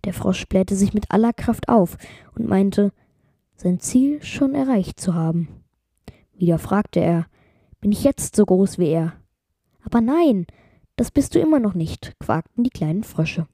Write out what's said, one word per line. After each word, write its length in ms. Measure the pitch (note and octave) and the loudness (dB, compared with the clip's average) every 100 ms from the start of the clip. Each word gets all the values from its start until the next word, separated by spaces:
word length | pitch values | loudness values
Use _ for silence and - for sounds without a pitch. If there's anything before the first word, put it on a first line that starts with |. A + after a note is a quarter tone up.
Der 100 | - | -8
Frosch 320 | - G3 F#3 - | -4 -4 -4 -2
blähte 300 | F#3+ F#3+ G3 | -2 0 0
sich 180 | G3+ | 0
mit 160 | G#3 - | 0 0
aller 220 | G3+ A#3 | 2 2
Kraft 360 | - - A3 - | 0 -4 -2 2
auf 280 | A#3 F3 - - - - - | 2 2 -4 -20 -20 -18 -8
und 100 | A3+ | 0
meinte, 460 | F#3+ G3 F#3+ G3+ _ _ _ _ _ _ _ | 2 2 2 0 _ _ _ _ _ _ _
sein 240 | F3+ F3+ | -2 -2
Ziel 420 | - B3+ C#4 D4 | 0 2 2 -2
schon 320 | - - C4+ | -8 -2 -2
erreicht 460 | C#4 C4 A3+ F3+ - | 0 0 0 -2 -6
zu 140 | - | -4
haben. 340 | E3+ D#3+ E3 D#3+ - _ _ _ _ - _ _ | -2 0 -2 -4 -10 _ _ _ _ -20 _ _
Wieder 240 | _ F3 E3 | _ 0 0
fragte 420 | - G3+ G#3 - | 0 -2 0 0
er, 260 | E3 E3+ E3 _ _ _ _ - | 0 0 -4 _ _ _ _ -6
"Bin 100 | G3+ | -4
ich 140 | G#3 | 0
jetzt 320 | C#4 - - - | 0 0 -2 2
so 80 | G3+ | 4
groß 320 | F#3 G3 - | 4 2 0
wie 100 | E3 | 0
er?" 260 | E3 E3 - _ _ _ _ _ _ | 0 -2 -8 _ _ _ _ _ _
"Aber 180 | - A#3 | -2 0
nein, 460 | A#3 D#4 E4 G3+ E3+ _ _ _ _ - | 2 2 2 2 -2 _ _ _ _ -6
das 140 | A#3+ | -2
bist 240 | - C4+ | 0 0
du 60 | - | 0
immer 180 | D#4+ D4+ | 2 2
noch 160 | G#3+ | 0
nicht", 380 | F3+ D#3+ - - - | -2 -4 -6 -12 -12
quakten 420 | - D3+ - - | -4 -4 -4 -4
die 80 | A#3+ | -4
kleinen 320 | - D#3 F3+ | -2 -4 -4
Frösche. 460 | - - D#3+ - D#3+ | -4 -4 -4 -4 -8